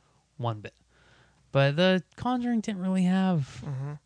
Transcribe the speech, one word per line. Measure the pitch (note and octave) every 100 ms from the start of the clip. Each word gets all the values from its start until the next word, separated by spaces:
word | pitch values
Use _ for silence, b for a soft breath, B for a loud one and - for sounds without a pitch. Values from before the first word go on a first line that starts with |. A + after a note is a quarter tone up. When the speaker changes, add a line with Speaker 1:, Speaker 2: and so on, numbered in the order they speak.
| _ _ _ -
Speaker 1:
one | A#2 G#2+
bit. | G#2+ _ _ b b b b b _
But | C#3 C#3 D3
The | F#3 F#3 - -
Conjuring | A#3+ B3 A#3+ A#3
didn't | G3+ G3
really | F#3 F#3
have | F3+ F#3+ F#3+ E3+ C3 -
Speaker 2:
Mm-hmm. | D3+ C3 C#3 D3